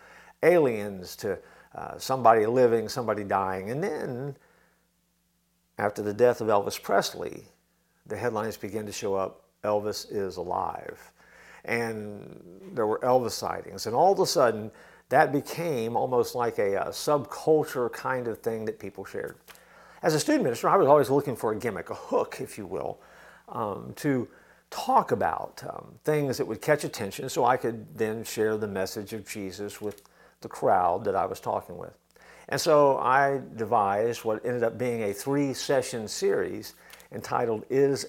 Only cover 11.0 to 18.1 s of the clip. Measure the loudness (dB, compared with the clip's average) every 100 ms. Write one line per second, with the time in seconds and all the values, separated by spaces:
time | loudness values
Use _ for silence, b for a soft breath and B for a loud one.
11 | -20 _ B B B B -4 -2 -2 -6
12 | -10 -12 -16 -18 -20 -20 -10 -2 0 2
13 | 4 4 2 -4 -4 -6 -8 -8 -4 4
14 | 4 4 2 4 4 2 -6 B B B
15 | _ 4 4 2 -4 -6 -4 -4 -2 -2
16 | 2 2 2 0 -2 0 0 0 -2 -4
17 | 0 0 0 -4 2 4 2 -2 -2 -4
18 | -4